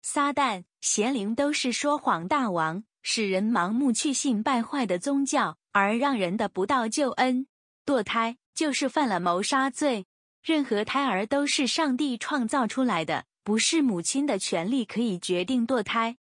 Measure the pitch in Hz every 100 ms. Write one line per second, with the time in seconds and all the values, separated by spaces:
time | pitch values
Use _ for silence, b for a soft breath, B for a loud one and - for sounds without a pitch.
0 | - 294 285 294 269 190 175 _ - -
1 | 220 269 202 226 285 294 254 226 285 294
2 | - 175 170 294 240 170 160 170 220 _
3 | - - 208 190 214 220 175 226 277 220
4 | 311 254 285 214 220 254 233 285 233 180
5 | 277 277 277 285 196 156 _ 202 196 226
6 | 277 247 180 208 208 - 196 269 226 254
7 | 277 - 254 254 269 _ _ _ - 269
8 | 202 226 226 240 _ - 311 262 269 -
9 | 269 185 175 175 208 277 269 - 277 226
10 | 185 _ _ _ - 311 269 208 214 277
11 | 269 190 220 285 285 - 254 - 311 247
12 | 294 240 - 294 220 294 226 - 254 180
13 | 160 151 - _ - 220 - 330 277 180
14 | 170 269 285 202 - 180 175 269 220 202
15 | 240 180 - 180 180 262 233 262 202 233
16 | 226 247